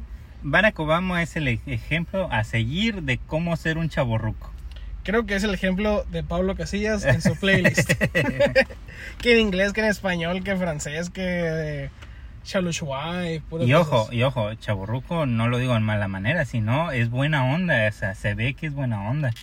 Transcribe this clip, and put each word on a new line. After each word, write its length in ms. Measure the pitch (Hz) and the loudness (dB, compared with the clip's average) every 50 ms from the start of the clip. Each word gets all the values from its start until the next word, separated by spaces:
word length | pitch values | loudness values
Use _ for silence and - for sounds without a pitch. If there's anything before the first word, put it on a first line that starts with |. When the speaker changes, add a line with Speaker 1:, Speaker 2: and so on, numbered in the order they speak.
| 226 - - - - - - - - | -10 -12 -14 -14 -16 -16 -16 -10 -2
Speaker 1:
Barack 360 | 143 139 175 196 220 208 - | 2 4 4 6 4 4 2
Obama 440 | 156 151 160 170 185 185 180 170 170 | 2 2 2 2 2 0 0 0 -2
es 140 | - - | -2 -2
el 120 | 165 151 131 | -2 0 0
e-, 120 | 117 110 - | 0 -2 -2
ejemplo 600 | - 131 113 - - 147 160 170 - - 190 185 - - | -4 -6 -6 -4 -2 -2 -2 -2 -2 -2 -2 -2 0 0
a 120 | 110 107 | -2 -2
seguir 580 | - - 113 110 117 143 180 214 226 214 190 160 | 0 0 0 0 0 0 0 0 0 0 -2 -2
de 160 | 135 123 120 | -2 -2 -4
cómo 380 | - - - 156 170 170 165 | -4 -4 -4 -2 0 0 -2
ser 200 | - - 160 160 160 | -2 0 -2 0 0
un 100 | 165 151 | -2 -2
chavorruco. 600 | - - 139 120 113 110 104 107 - - - - - - - - - - - - - - - | 0 0 0 2 0 0 0 -2 -4 -6 -10 -12 -12 -12 -12 -12 -12 -12 -12 -12 -12 -8 -4
Speaker 2:
Creo 220 | - 190 233 233 | 0 0 0 0
que 80 | 196 208 | 0 0
es 60 | 196 196 | 0 0
el 80 | 214 190 | 0 0
ejemplo 500 | 180 - 190 185 180 208 214 208 202 - - | 0 0 0 0 2 2 2 0 0 -2 -4
de 120 | 175 165 156 | -6 -6 -4
Pablo 320 | 147 170 175 185 196 190 | -2 -2 0 0 0 -2
Casillas 500 | 175 165 151 - 202 208 214 220 208 - | -4 -4 -4 -4 -2 -2 0 -2 0 2
en 160 | 139 131 - - | 2 2 4 4
su 120 | 180 160 | 2 2
playlist. 540 | - - 190 190 190 175 - - - 156 - - - | 2 4 4 4 6 6 4 4 4 2 2 2 2
Speaker 1:
<laughs> 40 | 208 | 0
Speaker 2:
<laughs> 680 | - - 175 - 285 - - 277 269 247 254 262 - - - - - - - - - - - | 0 2 2 2 2 2 4 2 4 6 4 2 2 0 -12 -18 -18 -16 -14 -14 -14 -10 0
Que 140 | - 240 240 | 4 6 6
en 60 | 226 | 6
inglés, 320 | 220 208 180 185 196 202 196 | 6 4 2 2 0 0 0
que 80 | 214 | 2
en 60 | 214 | 2
español, 560 | 220 202 - - 190 180 170 165 170 180 190 185 | 2 2 0 0 -2 -2 0 -2 -2 -2 -2 -2
que 80 | 196 196 | -2 -2
en 60 | 180 | 0
francés, 520 | 185 175 151 147 - 147 147 160 175 175 | 0 -2 -2 -4 -6 -6 -6 -6 -6 -6
que 120 | - 190 185 | -4 -4 -2
de 680 | 180 175 175 170 165 160 160 156 151 147 143 139 139 - - - - - - - - - - - | -2 0 0 0 0 -2 -2 -2 -4 -4 -6 -8 -8 -12 -14 -16 -18 -16 -16 -16 -16 -16 -16 -10
Chaluchua 880 | - - 202 180 175 160 - 170 143 131 135 147 165 175 180 180 170 | -4 -2 0 0 0 -2 -4 -4 -4 -4 -4 -4 -4 -4 -4 -4 -4
y 100 | 165 156 | -4 -6
puro 240 | 147 - 160 165 123 | -6 -6 -4 0 4
Speaker 1:
Y 80 | 120 131 | 6 6
ojo, 160 | 165 175 151 | 6 6 6
Speaker 2:
cosas. 240 | 139 120 107 - - | 4 2 2 2 2
Speaker 1:
y 80 | 117 120 | 2 2
ojo, 320 | 135 127 127 107 104 113 | 2 2 0 -2 -2 -4
chavorruco 720 | - - - 107 95 95 - 120 131 131 - 175 170 156 | -6 -4 -4 -4 -2 -2 -4 -4 -4 -4 -2 -2 0 0
no 220 | 131 117 113 113 120 | 2 2 2 2 2
lo 100 | 123 123 | 2 2
digo 180 | 127 127 123 | 2 2 2
en 60 | 113 110 | 2 2
mala 260 | 107 107 104 104 98 | 2 2 0 0 -2
manera, 360 | 95 95 95 110 156 180 147 | -2 -2 0 0 0 0 0
sino 460 | 117 - 120 110 107 123 147 165 170 139 | 0 -2 0 0 2 2 2 2 0 0
es 180 | 123 117 117 | 0 0 0
buena 340 | 120 127 139 151 156 147 127 | 2 0 2 2 2 2 2
onda, 440 | 127 139 175 185 175 151 117 107 107 | 2 2 2 2 2 2 4 2 2
o 40 | 104 | 0
sea, 220 | - - 98 95 | 0 -4 -4 -4
se 200 | - - 107 104 | -2 -2 -2 -2
ve 200 | 104 117 139 139 | 0 0 -2 -2
que 120 | - - | -4 -6
es 60 | 156 143 | -6 -4
buena 340 | 139 139 123 113 101 98 107 | -2 -2 -2 -2 -2 -2 -2
onda, 240 | 127 151 151 127 113 - | -2 0 0 -2 -2 -4